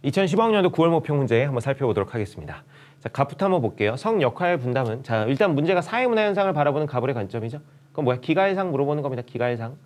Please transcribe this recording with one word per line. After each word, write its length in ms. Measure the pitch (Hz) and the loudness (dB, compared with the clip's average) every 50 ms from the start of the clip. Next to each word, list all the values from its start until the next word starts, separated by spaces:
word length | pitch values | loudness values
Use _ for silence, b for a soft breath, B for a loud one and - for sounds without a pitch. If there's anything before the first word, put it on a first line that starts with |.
이천십오 400 | - 139 - 196 196 175 175 196 | -4 0 2 2 2 2 4 2
학년도 280 | 226 226 214 208 180 180 | 4 4 4 4 4 2
구월 200 | - 160 165 170 | 4 4 4 4
모평 260 | 170 160 - - 147 | 4 2 0 0 0
문제 260 | 143 135 110 117 113 | 0 2 2 2 2
한번 180 | 135 143 135 120 | 2 2 -2 -2
살펴보도록 540 | 117 139 135 135 139 120 104 104 98 - - | -2 -2 -2 0 0 0 2 0 -2 -2 -4
하겠습니다. 480 | 117 104 - - - 76 76 - - - B B B B B B B | -6 -6 -6 -8 -14 -14 -14 -14 -16 -18 B B B B B B B
자, 80 | - 117 | -14 -8
갑부터 380 | - - 139 - - - 196 | -2 -2 -2 -2 0 -2 0
한번 140 | 196 185 170 | 2 2 2
볼게요. 340 | 120 104 - - 104 104 117 | 0 -2 0 0 0 0 0
성 260 | 135 - 220 226 202 | -2 -2 0 2 2
역할 340 | 139 120 117 - 180 175 175 147 | 2 0 0 0 0 0 0 0
분담은, 440 | 120 127 123 135 131 113 110 - | -2 -2 -2 0 -2 -2 -4 -6
자, 220 | 135 - 113 110 107 | -4 -2 -2 0 2
일단 300 | 117 139 131 208 190 151 | 0 2 2 2 2 2
문제가 260 | 135 151 165 190 175 | 2 2 2 2 0
사회 260 | 165 - 220 240 254 | 0 -2 -2 -2 0
문화 180 | 247 233 214 214 | 2 2 2 2
현상을 280 | 208 196 202 196 190 | 2 2 0 0 0
바라보는 340 | 175 151 143 147 135 151 151 | 2 2 2 2 2 0 -2
갑을의 280 | 143 135 127 117 131 131 | -2 -2 -2 -2 -2 -2
관점이죠. 460 | 120 101 95 117 117 107 117 127 147 b b b b b b | -4 -6 -6 -6 -6 -6 -6 -8 -10 b b b b b b
그럼 120 | _ - 147 | _ -2 0
뭐야? 160 | 123 127 123 | 0 0 0
기가해상 500 | - - 160 185 190 196 190 190 190 180 | 0 0 2 2 2 2 2 0 -2 -2
물어보는 320 | 143 135 143 139 147 151 | 0 0 0 0 0 -2
겁니다. 200 | 143 139 131 123 120 | -2 -4 -6 -6 -8
기가해상. 500 | - - 117 120 123 120 113 113 113 143 - - | -8 -4 -2 -2 -2 -2 -4 -6 -10 -12 -16 -20